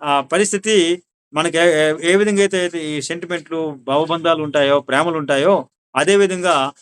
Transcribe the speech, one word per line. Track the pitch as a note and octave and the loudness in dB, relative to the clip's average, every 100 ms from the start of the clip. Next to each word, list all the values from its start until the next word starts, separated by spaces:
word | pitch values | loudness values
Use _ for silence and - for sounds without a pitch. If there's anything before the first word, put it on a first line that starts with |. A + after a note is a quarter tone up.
ఆ, | D3 C#3+ | -2 -2
పరిస్థితి | C3+ F3 G#3 G3+ G#3+ G#3 E3 F3 _ _ _ | 0 -2 0 -2 0 2 2 -2 _ _ _
మనకి | D3+ E3 D#3+ | -4 -2 2
ఏ, | E3+ D#3 | 2 2
ఏ, | D#3 D#3 E3+ | 0 0 2
ఏ | G3 | 2
విధంగా | G#3+ G3+ | 2 0
అయితే, | G3 F#3+ | 0 0
అయితే | F3 E3+ D3+ D3+ | -4 -4 -6 -6
ఈ | |
సెంటిమెంట్లు, | C3 E3+ F3 E3+ D#3 E3 D#3+ C3+ B2+ | -6 -8 -8 -10 -8 -6 -6 -6 -2
భావబంధాలు | C#3+ D#3+ E3 E3 D#3+ | 0 0 0 0 0
ఉంటాయో, | D3+ D3 C#3 C#3+ | 0 0 2 2
ప్రేమలు | - C3+ E3+ D#3+ | 0 0 0 -2
ఉంటాయో, | C#3+ C#3 E3+ F3+ - _ _ C3 | -2 0 2 2 -2 _ _ -2
అదే | D#3+ G3+ | 2 2
విధంగా | F#3+ F#3 F3+ D3 C3+ - | 2 0 0 0 0 -6